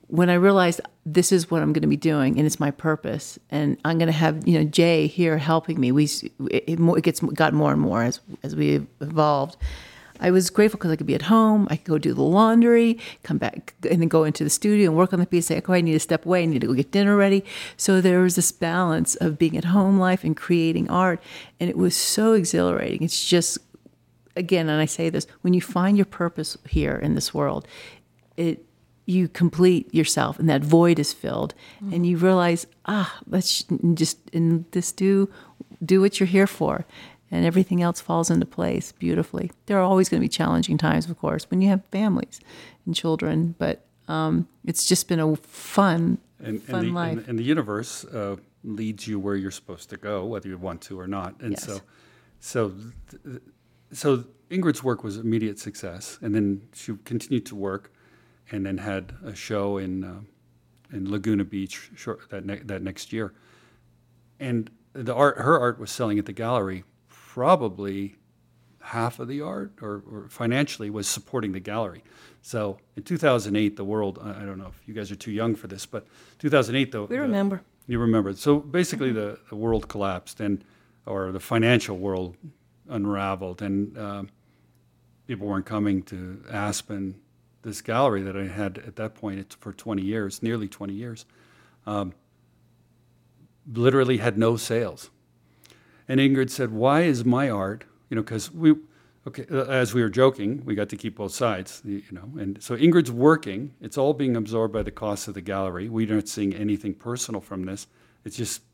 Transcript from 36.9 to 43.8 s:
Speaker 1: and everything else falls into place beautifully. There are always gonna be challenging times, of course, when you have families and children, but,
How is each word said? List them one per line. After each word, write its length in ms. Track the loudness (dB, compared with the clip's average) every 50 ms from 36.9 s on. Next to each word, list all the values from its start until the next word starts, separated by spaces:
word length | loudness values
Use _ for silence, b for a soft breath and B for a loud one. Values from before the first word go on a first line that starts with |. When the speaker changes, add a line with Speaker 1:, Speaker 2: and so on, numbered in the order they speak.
| B B B B B B _ _
Speaker 1:
and 160 | -2 0 2
everything 360 | 4 4 4 2 2 2 2
else 180 | 2 0 0 -2
falls 280 | -4 -2 0 0 2 2
into 140 | 2 2 0
place 460 | 0 -2 -4 -2 -2 -2 -4 -6 -8
beautifully. 600 | -10 -6 -4 -2 0 0 -2 -2 -4 -6 -8 -8 -10 _ _ -2
There 100 | 0 2
are 60 | 4
always 240 | 4 4 4 4 4
gonna 120 | 2 0
be 60 | 0 0
challenging 500 | 0 0 0 2 2 2 2 0 0 0
times, 300 | 2 2 2 0 0 -2
of 80 | -6 -6
course, 300 | -4 -4 -4 -4 -4 -2
when 100 | 0 2
you 80 | 4 4
have 140 | 4 2 0 _
families 480 | -4 -2 0 0 0 0 -2 -6 -10 -18 B B B B B B B B _
and 100 | -6 -4
children, 600 | -2 -2 -2 -2 0 0 0 0 0 0 -2 -2 -2
but, 280 | -2 -4 -4 -4